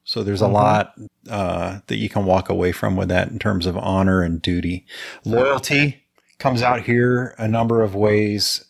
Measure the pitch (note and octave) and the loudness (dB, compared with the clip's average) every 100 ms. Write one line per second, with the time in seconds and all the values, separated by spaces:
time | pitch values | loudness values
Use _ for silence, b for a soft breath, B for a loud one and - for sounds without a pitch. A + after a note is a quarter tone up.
0 | - A2+ G2+ G2 G2+ G#2 G#2 G#2+ G#2 - | -8 -6 -4 0 2 4 4 2 0 -8
1 | G#2+ _ - G#2 F2+ F2 F2+ G2+ - A2 | -20 _ -10 -6 -4 -4 -6 -8 -8 -6
2 | G#2+ G#2+ F#2+ F#2+ - F#2 F2+ - G#2+ F#2+ | -4 -2 2 2 2 0 0 0 -2 0
3 | F2+ F2+ - G#2+ A2 F#2+ F2 F2+ F#2+ F#2+ | 0 0 -2 -2 -2 0 -2 -4 -2 2
4 | F#2+ F#2 E2+ E2 F2+ F2 E2+ F2+ B B | 2 2 0 -2 -2 -2 -2 -6 B B
5 | B B A2 A#2 C3+ C3 - C#3+ C#3+ - | B B -2 2 2 0 0 0 0 -2
6 | _ _ _ - C#3 A#2+ B2 A#2+ A#2+ A#2+ | _ _ _ -4 -2 2 2 0 2 2
7 | B2 B2 B2+ - A2 A2+ A#2 A#2 G#2+ G2 | 2 2 -2 -4 -2 0 2 2 2 2
8 | G#2+ G#2 G#2 G#2 - - | 4 4 2 0 -2 -4